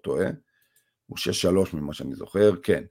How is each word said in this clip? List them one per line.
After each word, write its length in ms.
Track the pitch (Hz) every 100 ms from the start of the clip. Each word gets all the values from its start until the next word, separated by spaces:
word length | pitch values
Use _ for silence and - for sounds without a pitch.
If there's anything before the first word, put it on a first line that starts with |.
טועה. 280 | - 71 95 - _ _ _ _ _ _ -
הוא 120 | -
שש 240 | - -
שלוש 320 | 92 95 92
ממה 200 | 78 73
שאני 220 | 76 67 67
זוכר, 400 | - 98 104 90
כן. 280 | - 90 -